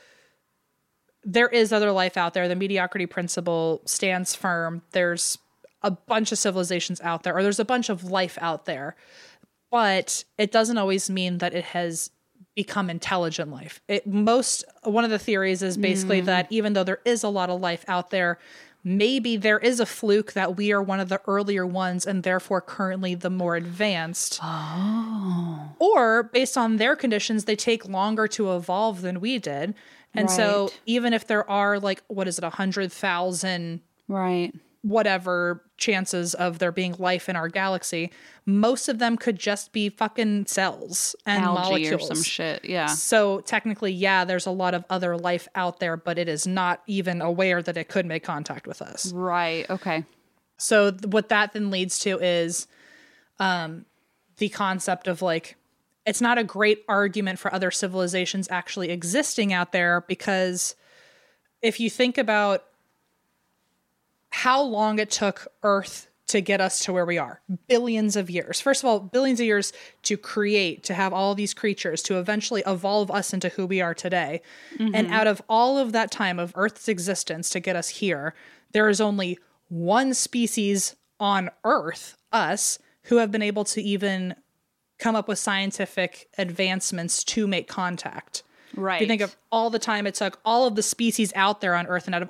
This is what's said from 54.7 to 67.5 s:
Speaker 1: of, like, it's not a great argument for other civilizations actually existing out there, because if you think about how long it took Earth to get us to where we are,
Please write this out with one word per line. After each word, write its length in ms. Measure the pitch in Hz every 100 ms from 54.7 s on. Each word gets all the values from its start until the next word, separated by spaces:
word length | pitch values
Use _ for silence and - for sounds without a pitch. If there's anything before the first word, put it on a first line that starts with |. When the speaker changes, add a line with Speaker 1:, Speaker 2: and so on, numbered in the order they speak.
| 190 - 180 190
Speaker 1:
of, 140 | 170
like, 360 | 185 165 - - _ _ _ _ -
it's 160 | 208
not 160 | 240 240
a 60 | 214
great 400 | 196 208 214 -
argument 500 | 202 202 208 196 190
for 140 | 202
other 160 | 190 185
civilizations 760 | - 190 185 180 185 180 190 180
actually 400 | 185 - - 175
existing 640 | 175 170 233 294 - 202
out 220 | 180 175
there, 320 | 185 175 175 175
because 680 | 185 - 190 185 180 - - _ - - _ _ _ _ _
if 200 | 226 220
you 80 | 226
think 280 | - 254 254
about 460 | 220 214 208 190 - _ _ _ _ _ _ _ _ _ _ _ _ _ _ _ _
how 300 | - 254 269
long 380 | 285 214 214 214
it 100 | 214
took 380 | - 202 - - -
Earth 440 | 214 202 190 - - _ -
to 140 | 214
get 180 | 180 196
us 200 | 190 -
to 80 | -
where 140 | 180 170
we 120 | 170
are, 240 | 127 - -